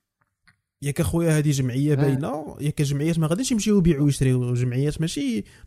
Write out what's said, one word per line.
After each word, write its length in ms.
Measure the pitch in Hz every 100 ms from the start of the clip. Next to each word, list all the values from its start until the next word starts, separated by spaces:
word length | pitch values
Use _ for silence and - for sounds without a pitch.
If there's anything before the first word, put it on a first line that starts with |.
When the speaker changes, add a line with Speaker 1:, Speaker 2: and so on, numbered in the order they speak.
| _ _ _ _ _ _ _ _
Speaker 1:
ياك 180 | 139 143
اخويا 380 | 165 165 170 151
هذه 120 | 151
جمعيه 420 | 135 131 120 147
Speaker 2:
آه. 40 | 143
Speaker 1:
باينه، 600 | 143 135 165 294 302 -
ياك 220 | 147 -
جمعيات 360 | 143 139 156 165
ما 80 | 156
غاديش 260 | 175 262
يمشيو 260 | 233 202 208
يبيعوا 260 | 170 143
ويشريو، 500 | 147 139 131 127 123
جمعيات 460 | 123 123 123 143 147
ماشي 440 | 160 - 285 220 - -